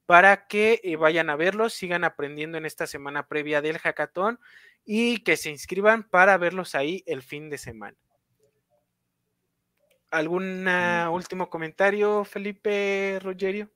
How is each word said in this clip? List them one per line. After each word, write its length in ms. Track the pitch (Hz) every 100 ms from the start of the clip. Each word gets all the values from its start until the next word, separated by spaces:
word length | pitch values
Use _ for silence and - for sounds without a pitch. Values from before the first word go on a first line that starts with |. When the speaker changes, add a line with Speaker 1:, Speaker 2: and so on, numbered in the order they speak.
| -
Speaker 1:
para 400 | 175 196 196 -
que, 340 | 208 214 226
eh, 120 | 185 156
vayan 320 | 156 165 160
a 80 | 147
verlos, 380 | 175 202 226
sigan 300 | - 180 175
aprendiendo 520 | 170 - 143 147 156 165
en 80 |
esta 220 | 156 - 160
semana 400 | 147 139 143 -
previa 320 | 147 147 147
del 160 | 151 160
hackathon 600 | 165 151 147 175 202 240 - - - _ -
y 320 | 214 240 240
que 180 | - 156
se 140 | 160
inscriban 580 | 147 - 185 208 226 -
para 300 | 180 190 190
verlos 360 | 175 185 175 143
ahí 260 | 147 185 170
el 140 | 135
fin 280 | 131 147 156
de 80 | 143
semana. 380 | 135 113 104 - _ _ _ _ _ _ _ _ _ _ _ _ _ _ _ _ _ _ _ _ _
¿Algún, 560 | 160 156 180 190 185 185
ah, 400 | 180 175 175 170
Speaker 2:
Mm. 40 |
Speaker 1:
último 360 | 175 175 185 180
comentario, 760 | 165 160 - 196 208 208 208
Felipe, 920 | 202 202 202 202 214 202 202 196 196 190
Rogerio? 460 | 190 185 196 202 208